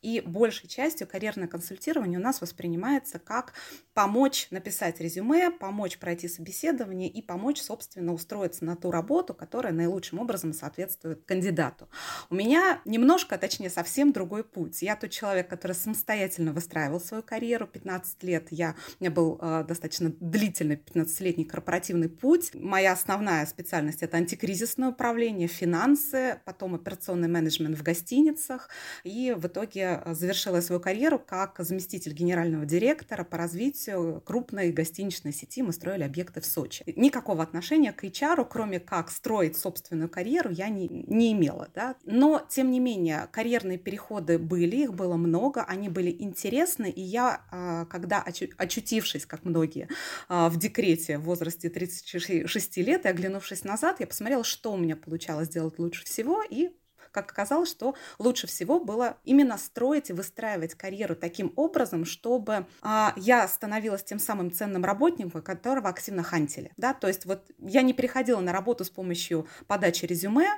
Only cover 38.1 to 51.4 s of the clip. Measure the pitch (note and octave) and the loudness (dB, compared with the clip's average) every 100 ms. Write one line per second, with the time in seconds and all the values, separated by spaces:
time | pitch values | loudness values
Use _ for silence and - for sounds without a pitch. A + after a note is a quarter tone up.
38.1 | - D4 E4+ E4+ A#3 G#3+ F#3 - F3+ - | -2 0 2 0 -2 -4 -4 -2 -4 -2
39.1 | - - G#3+ D#3+ - F#3 - - E3 E3 | -6 -2 2 2 0 -6 -6 -6 -4 -4
40.1 | F#3 G3+ E4 C4 E3 G3+ G3+ E3+ F3 - | -4 0 0 0 -2 -4 -4 -4 -6 0
41.1 | G#3+ A#3 G#3 D3+ - - - B3 B3+ E4 | 4 6 6 4 2 -2 -6 -6 -6 0
42.1 | A#3+ D4 D#4 - - C4 B3+ B3+ G3+ E3 | 6 8 6 2 0 2 4 2 2 0
43.1 | D3+ - - A#3 A#3 F#3 F3+ F#3+ G3+ - | 0 -4 -2 0 0 0 -4 -4 -8 -8
44.1 | G#3 E3 E3 E3 F3 E3+ B3 C4+ F3+ F3+ | -4 2 2 2 2 2 2 0 0 0
45.1 | E3+ E3+ E3+ C4 C4 - F#3 G3+ F3 F3 | 2 4 4 2 0 -4 -4 -4 -2 -2
46.1 | E3+ G3+ F3 G3+ B3 F4+ - G3 F3+ F#3 | -2 -6 -4 0 2 2 0 -4 -4 -4
47.1 | A3+ B3 - - F3+ F3+ E3+ E3+ F3 F3 | 0 2 0 -6 -8 -4 -4 -4 -6 -2
48.1 | G3+ - E3+ F#3 - F#3 - - A3 - | -2 -2 -6 -8 -4 -4 -4 -2 0 0
49.1 | D3 - D#3 F3+ E3 D#3 - - D#4+ - | -4 -8 -8 0 2 2 -2 -8 -8 -8
50.1 | - - F3 E3+ E3 G#3 - G#3 E3 - | -10 -2 4 4 4 -2 2 4 4 2
51.1 | D3 D#3+ F3 | -4 -2 -2